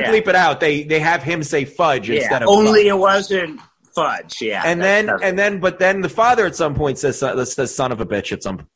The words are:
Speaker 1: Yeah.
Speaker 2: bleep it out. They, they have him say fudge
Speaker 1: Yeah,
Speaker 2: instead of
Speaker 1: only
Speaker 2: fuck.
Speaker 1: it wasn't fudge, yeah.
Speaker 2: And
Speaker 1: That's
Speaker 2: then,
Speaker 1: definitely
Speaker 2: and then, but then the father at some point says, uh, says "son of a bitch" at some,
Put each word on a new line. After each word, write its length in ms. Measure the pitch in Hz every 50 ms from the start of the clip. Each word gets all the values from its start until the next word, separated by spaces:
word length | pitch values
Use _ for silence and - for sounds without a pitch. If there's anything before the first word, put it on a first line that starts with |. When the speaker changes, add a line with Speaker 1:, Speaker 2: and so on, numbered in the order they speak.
| 262
Speaker 1:
Yeah. 80 | 226
Speaker 2:
bleep 160 | 220 214 214 196
it 80 | 180
out. 240 | 185 175 156 135 -
They, 240 | 170 151 147 147 147
they 160 | 151 156 156
have 240 | 151 165 175 165 131
him 180 | 156 175 165
say 220 | 147 - 165 143 135
fudge 440 | 139 - - 170 151 135 123 98 110
Speaker 1:
Yeah, 120 | 120 143
Speaker 2:
instead 220 | 123 - - 123 117
of 40 | -
Speaker 1:
only 340 | 202 214 214 214 214 214 208
Speaker 2:
fuck. 60 | 202
Speaker 1:
it 80 | 196 190
wasn't 600 | 190 196 196 202 196 - 196 185 175 156 147 - - _ _ _ _ _ -
fudge, 400 | 175 156 131 104 87 - - - -
yeah. 220 | 117 107 101 92 85
Speaker 2:
And 160 | 165 175 175
Speaker 1:
That's 60 | 185
Speaker 2:
then, 200 | 196 202 214 208
Speaker 1:
definitely 220 | 208 202 - 202 190
Speaker 2:
and 100 | 180 196
then, 180 | 202 208 202 185
but 200 | 185 180 180 -
then 220 | 185 190 196 190
the 60 | 180 156
father 380 | - 220 226 247 247 233 202
at 80 | 170 -
some 220 | - 165 147 139
point 220 | 139 151 139 127 -
says, 200 | 147 135 117 -
uh, 240 | 135 127 - 127 123
says 300 | - - - 131 117 -
"son 160 | - 131 123
of 100 | 120 107
a 60 | 107
bitch" 240 | 85 104 101 95 -
at 140 | 101 - -
some, 240 | 98 95 - - - _